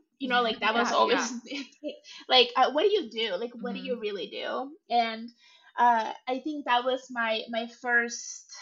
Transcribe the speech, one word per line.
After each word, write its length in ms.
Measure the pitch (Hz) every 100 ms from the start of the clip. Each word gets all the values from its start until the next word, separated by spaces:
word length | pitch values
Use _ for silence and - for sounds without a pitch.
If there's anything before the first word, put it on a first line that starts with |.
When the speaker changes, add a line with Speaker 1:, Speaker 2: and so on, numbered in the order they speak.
| _ -
Speaker 1:
You 100 | 269
know, 120 | 247
like, 180 | 240 220
that 120 | 208 226
Speaker 2:
<laughs> 0 |
Yeah, 0 |
Speaker 1:
was 160 | 240 -
Speaker 2:
yeah. 300 | 220 247 233
Speaker 1:
always, 20 | 240 - 285 269 _
<laughs> 460 | 302 - - - -
like, 220 | 254 240 -
uh, 160 | 254
"What 120 | 269
do 60 | 392
you 180 | 403 240
do? 260 | 220 220 175
Like, 140 | 240
what 200 | 240 240
do 60 | 247
you 180 | 262 240
Speaker 2:
Mm-hmm. 20 |
Speaker 1:
really 260 | 214 202 160
do?" 480 | - - 233 277 320 -
And, 400 | 233 226 220 233 _ _ _ _ -
uh, 360 | 240 233 220 - -
I 120 | 262
think 260 | 311 294 277
that 200 | 247 247
was 220 | 254 -
my, 320 | 247 226 220 -
my 180 | 233 233 -
first 680 | 247 240 240 233 - - - -